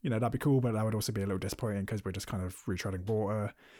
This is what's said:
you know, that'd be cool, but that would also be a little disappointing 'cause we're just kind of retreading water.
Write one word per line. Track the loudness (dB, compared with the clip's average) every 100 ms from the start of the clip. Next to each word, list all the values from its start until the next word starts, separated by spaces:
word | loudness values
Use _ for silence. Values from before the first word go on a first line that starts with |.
you | 0
know, | 0
that'd | 2
be | 2
cool, | 4 4
but | 4
that | 2 2
would | 0
also | 0
be | 0
a | 0
little | 0
disappointing | -2 -2 -2 -2 -2
'cause | -2 -2
we're |
just | -6 -4
kind | -2
of | -4 -6 -4
retreading | -2 -2 -4 0
water. | 0 2 0 -2 -6 -20